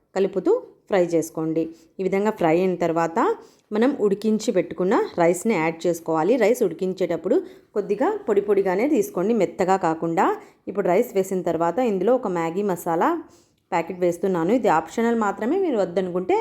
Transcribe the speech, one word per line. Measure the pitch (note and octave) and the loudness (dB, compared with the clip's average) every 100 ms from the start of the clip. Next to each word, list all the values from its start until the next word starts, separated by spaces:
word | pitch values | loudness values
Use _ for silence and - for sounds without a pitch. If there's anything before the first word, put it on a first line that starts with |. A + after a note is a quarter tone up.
| _ F#3+ | _ -2
కలుపుతూ | F#3+ F#3+ D#4 B4 - - - | 0 0 0 0 -2 -20 -2
ఫ్రై | G3 F3 | 0 2
చేసుకోండి. | E3 D#3 E3 D#3+ D#3+ D#3+ - _ - | 0 0 -4 -2 -2 -4 -8 _ -6
ఈ | F#3 | -2
విధంగా | G3 G#3+ G#3 | 0 0 0
ఫ్రై | E3 E3+ | 2 4
అయిన | F#3+ F3 | 2 0
తర్వాత | E3+ E3 E3 A3+ D#4 A4+ - _ - | 0 0 0 0 0 -2 -10 _ -8
మనం | G#3+ B3+ C#4+ | 0 0 2
ఉడికించి | G#3 G3 G#3+ G#3+ A#3 F#3 | 0 0 0 0 0 0
పెట్టుకున్న | D#3+ E3 F3+ D4 G#4+ - | -2 -2 0 2 0 2
రైస్ని | E3+ F3 A3+ F3+ | 2 2 0 0
యాడ్ | D#3+ E3 | 0 -2
చేసుకోవాలి. | F3+ E3 - D#3+ E3+ B3+ | -4 -2 -2 0 2 4
రైస్ | G#3 - F#3+ | 2 2 0
ఉడికించేటప్పుడు | D#3+ F#3 F3+ F3 D#3+ F#3 F4 - - _ G#3+ | -2 -6 -2 -2 -2 0 0 -2 -18 _ -6
కొద్దిగా | F#3 G3+ E4+ G#4+ - | -4 -2 0 -2 0
పొడి | G3+ G3+ | 0 2
పొడిగానే | G3 F#3+ F#3 C#4+ | 0 2 0 2
తీసుకోండి, | C4 F#3+ F3+ G3 A#3 | 2 0 -2 0 2
మెత్తగా | E3 - F3+ F#3+ | 0 0 0 2
కాకుండా. | E3 D#3+ E3 E3 D4 G#4 - _ - | 0 -2 -2 0 0 -2 -10 _ -8
ఇప్పుడు | G3 F3+ | -4 2
రైస్ | F#3 B3 G3 | 2 2 -2
వేసిన | F#3+ F#3 F3 | -2 -2 -2
తర్వాత | E3 E3+ G#3 B3 | 0 0 0 0
ఇందులో | F#3+ G3+ B3+ | 0 2 2
ఒక | A3 F3 | 0 -2
మ్యాగీ | E3 F#3 G#3 | -2 -2 -2
మసాలా | E3+ F3 E3 C4+ E4 - - _ _ - | -2 -2 2 2 0 -8 -20 _ _ -6
ప్యాకెట్ | F3 E3+ F3+ | -4 -4 -2
వేస్తున్నాను. | F3+ F3 G3 F3 E3+ B3 | 0 0 -2 0 2 2
ఇది | G#3 D#3+ | 4 2
ఆప్షనల్ | - - A#3 A#3 | 0 -2 0 0
మాత్రమే, | G3+ G3 A3 F#4+ | -2 -2 -2 0
మీరు | F4 A3 | 0 0
వద్దనుకుంటే | F3 F#3 F#3 F3+ F#3+ G#4 | 0 -2 -2 -4 0 0